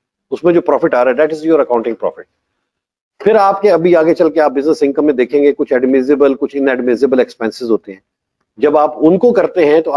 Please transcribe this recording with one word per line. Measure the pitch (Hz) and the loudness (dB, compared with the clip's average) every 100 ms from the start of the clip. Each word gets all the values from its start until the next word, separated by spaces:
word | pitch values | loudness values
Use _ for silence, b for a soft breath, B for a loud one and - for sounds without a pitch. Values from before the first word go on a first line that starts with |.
| _ _ _ | _ _ _
उसमें | 139 170 | -4 0
जो | 170 | 0
profit | 160 135 160 123 | 0 0 0 0
आ | |
रहा | 123 | 0
है, | 123 | 0
that | 156 156 | 0 -2
is | 160 | 0
your | 156 | 0
accounting | 127 120 113 107 | 0 -2 -4 -6
profit। | 92 - - _ _ _ _ _ _ _ _ - | -8 -8 -16 _ _ _ _ _ _ _ _ -4
फिर | 202 220 | 0 2
आपके | 196 196 202 | 2 2 0
अभी | 165 175 | 2 2
आगे | 175 160 | 2 2
चल | 156 165 | 0 0
के | 156 | 0
आप | 151 | 0
बिजनेस | 131 143 156 | 0 -2 0
इनकम | 139 139 151 | -2 0 -2
में | 123 | 0
देखेंगे | 123 143 143 | -2 0 0
कुछ | 131 135 | 0 -2
admissible, | 127 127 135 127 143 139 135 | -2 0 0 0 2 0 0
कुछ | 139 143 | -4 -2
inadmissible | 139 127 123 117 131 127 | -2 -2 -2 0 0 0
expenses | 120 - 113 - 120 | -2 -4 -8 -6 -4
होते | 107 - | -4 -4
हैं, | 95 _ _ _ _ _ - | -20 _ _ _ _ _ -4
जब | 143 151 | 0 0
आप | 151 - | 0 0
उनको | 156 185 240 | 0 2 2
करते | 208 160 180 147 | 0 -2 0 2
हैं | 156 | 2
तो | 160 | 0